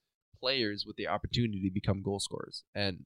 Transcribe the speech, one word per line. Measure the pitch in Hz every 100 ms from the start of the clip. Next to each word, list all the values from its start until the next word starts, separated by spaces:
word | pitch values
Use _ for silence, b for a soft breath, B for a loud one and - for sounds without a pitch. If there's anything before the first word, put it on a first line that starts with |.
| _ _ _ -
players | 127 135 107 104 104
with | 110
the | 85
opportunity | 101 - 117 117 98
to | 95
become | 95 - 98
goal | 98 101
scorers. | - - - - -
And, | 101 101 90